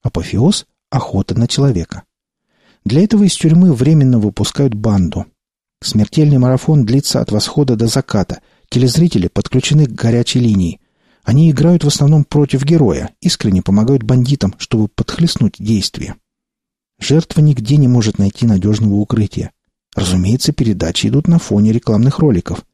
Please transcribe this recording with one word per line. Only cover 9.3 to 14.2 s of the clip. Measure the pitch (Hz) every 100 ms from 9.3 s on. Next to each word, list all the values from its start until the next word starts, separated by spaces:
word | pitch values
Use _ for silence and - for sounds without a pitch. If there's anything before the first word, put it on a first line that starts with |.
| - - 127 - 151 139
к |
горячей | 107 113 117 120 127
линии. | 120 98 87 - _ _ _ _
Они | - 127 160
играют | 135 160 175
в | 147
основном | - 143 156
против | 143 147 143 131
героя, | 139 165 123 76 98 _
искренне | - - 113 92
помогают | 90 98 113 139
бандитам, | 110 123